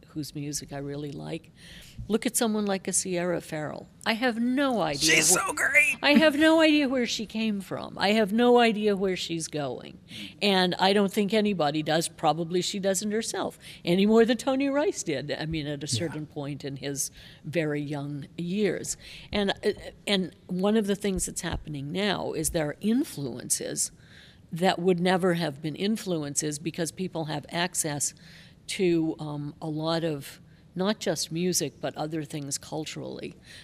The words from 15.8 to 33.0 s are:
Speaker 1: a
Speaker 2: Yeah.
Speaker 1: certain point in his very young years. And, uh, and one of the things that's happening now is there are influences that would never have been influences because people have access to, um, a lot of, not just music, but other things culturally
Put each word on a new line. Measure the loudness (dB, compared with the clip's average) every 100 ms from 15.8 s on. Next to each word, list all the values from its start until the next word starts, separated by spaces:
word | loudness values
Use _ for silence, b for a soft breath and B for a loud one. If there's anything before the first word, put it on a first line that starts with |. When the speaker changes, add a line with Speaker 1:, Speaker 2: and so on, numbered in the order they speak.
Speaker 1:
a | -4
Speaker 2:
Yeah. | -4
Speaker 1:
certain | -4 -6 -10
point | -8 -8 -8
in | -8 -8
his | -6 -4 -6 B B B
very | -4 -2 0 -2
young | -4 -6 -6 -8 -10 -8
years. | -4 0 0 0 -6 -10 B B B
And, | -2 0 0 -2
uh, | -2 -10 -10 0
and | 0 0 -8 -6
one | 0 2 2
of | 2
the | 0
things | -2 -2 -4
that's | -6
happening | -6 -6 -6 -8 -6
now | -2 0 -2 -2
is | -2 -2
there | 0 -2
are | -2
influences | 0 2 0 -4 -6 -8 -4 -4 -2 -4 -6 b b b b b -12
that | 0 0 2
would | 2 2
never | 4 4 4
have | 2 -2 -4
been | -8 -4
influences | -2 -2 -2 -2 -2 -4 -4 -4
because | -6 -4 -6
people | -6 -6 -6 -6
have | -8 -6
access | -4 -4 -4 -4 -4 -4 B B B B B -10
to, | 0 2 2 0 -4
um, | -8 -8 -10 -10
a | -8
lot | -4 -2 0 -2
of, | -4 -10 -18 b b b
not | -2 -2 0
just | -2 -2 -4
music, | -2 0 0 -2 -4
but | -8 -6
other | -6 -6
things | -6 -8 -6 -8
culturally | -6 -8 -8 -10